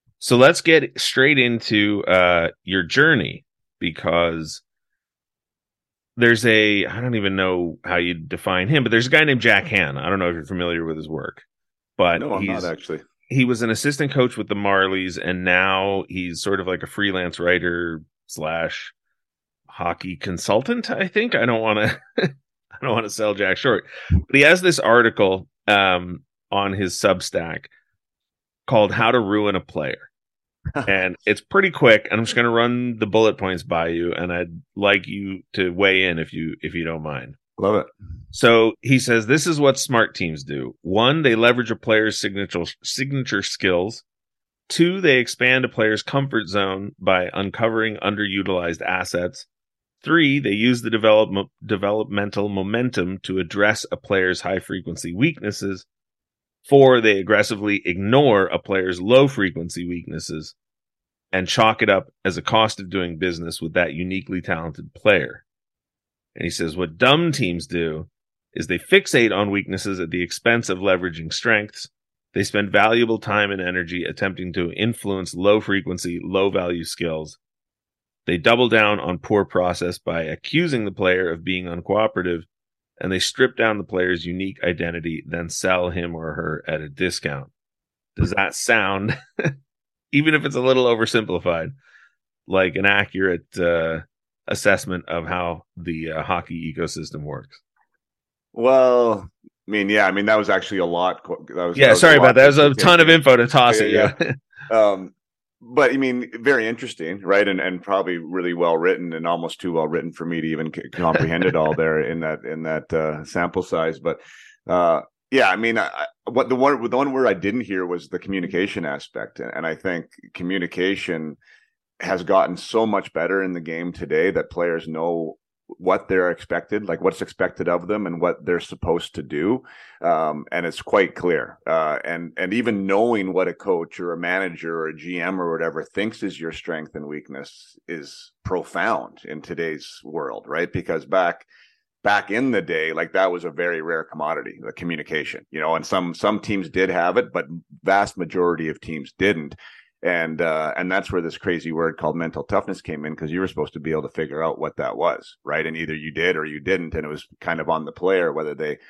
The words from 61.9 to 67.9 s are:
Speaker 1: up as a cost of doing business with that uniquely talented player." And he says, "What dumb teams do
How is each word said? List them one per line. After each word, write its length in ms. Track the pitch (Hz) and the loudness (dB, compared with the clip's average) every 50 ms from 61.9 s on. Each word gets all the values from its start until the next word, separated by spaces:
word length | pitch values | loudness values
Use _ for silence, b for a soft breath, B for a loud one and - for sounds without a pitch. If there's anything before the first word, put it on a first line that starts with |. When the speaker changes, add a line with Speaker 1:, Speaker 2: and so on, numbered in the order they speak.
Speaker 1:
up 160 | 98 95 - _ _ _ - | 4 2 2 _ _ _ -6
as 120 | 95 87 | -4 -4
a 40 | 82 | -4
cost 380 | 80 - 117 110 110 107 - - | -4 0 2 2 2 2 0 -6
of 100 | 98 90 | -10 -6
doing 300 | 92 95 90 87 85 78 | -4 -4 -4 -4 -4 -4
business 420 | 90 90 87 82 85 85 82 - | -4 -4 -4 -4 -8 -10 -10 -8
with 120 | 85 82 80 | -8 -4 -2
that 180 | 90 87 80 71 | 0 -2 -2 -2
uniquely 480 | 80 90 90 92 95 - - 95 90 | -6 -6 -6 -6 -6 -6 -6 -8 -8
talented 520 | 85 - 92 80 82 82 73 - 76 - _ | -4 -4 -6 -6 -6 -10 -12 -12 -18 -20 _
player." 520 | - - 107 101 87 69 60 - - _ _ _ _ _ _ _ _ _ _ _ _ _ _ _ _ _ _ - | 0 4 4 4 4 2 -2 -8 -14 _ _ _ _ _ _ _ _ _ _ _ _ _ _ _ _ _ _ -12
And 80 | - - | -8 -8
he 60 | 85 | -6
says, 260 | 82 - 85 82 78 | -6 -4 -6 -6 -4
"What 220 | 90 90 82 78 | -6 -8 -6 -2
dumb 340 | 85 123 127 143 165 175 170 | 2 4 4 4 4 2 0
teams 340 | 147 139 123 90 87 87 80 | -2 -2 -2 -2 -4 -6 -6
do 440 | - 90 87 82 82 | -6 -4 -4 -4 -4